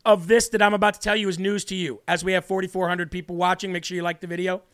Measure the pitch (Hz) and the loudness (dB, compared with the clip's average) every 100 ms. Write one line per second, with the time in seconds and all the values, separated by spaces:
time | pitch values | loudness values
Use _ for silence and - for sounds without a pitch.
0 | - 214 170 226 - 214 208 208 208 202 | 4 4 6 2 4 2 4 4 2 0
1 | 208 214 202 170 190 208 - 190 170 107 | 0 0 0 -2 -2 -2 -4 -4 -4 -6
2 | - 175 175 185 - 190 190 185 175 180 | -4 -4 0 -2 0 -4 -4 -2 -2 -2
3 | 170 180 160 175 180 180 196 175 160 180 | -4 -8 -8 -2 0 0 -4 -6 -6 -6
4 | 170 165 180 170 185 185 - | -4 -6 -8 -6 -4 -4 -8